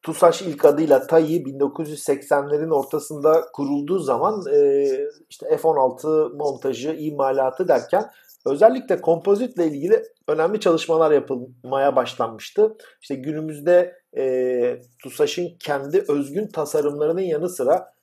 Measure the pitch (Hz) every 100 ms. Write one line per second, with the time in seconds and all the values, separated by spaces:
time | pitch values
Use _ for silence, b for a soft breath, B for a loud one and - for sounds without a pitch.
0 | - 156 175 165 185 143 151 143 156 135
1 | - 165 156 165 135 135 139 - 156 147
2 | - 139 - 143 143 147 160 147 - 156
3 | 143 151 151 160 160 - 139 143 143 190
4 | 139 123 170 214 156 143 143 139 139 131
5 | 147 - _ - - 156 160 151 131 123
6 | 156 156 135 143 147 127 131 117 139 156
7 | 151 147 135 135 131 - 180 135 - 185
8 | 220 B B B 123 143 214 254 - 180
9 | - 165 196 202 247 214 165 143 160 226
10 | - _ - 151 165 214 196 165 - 160
11 | 156 147 - 127 127 - 127 135 139 127
12 | 120 - 117 110 - - 220 214 B B
13 | - 139 131 151 156 147 147 175 180 -
14 | _ - 131 127 127 123 123 - _ _
15 | 131 - 147 165 175 _ 151 143 139 180
16 | 196 147 139 156 214 - 147 156 147 147
17 | 151 170 190 151 170 175 127 180 - _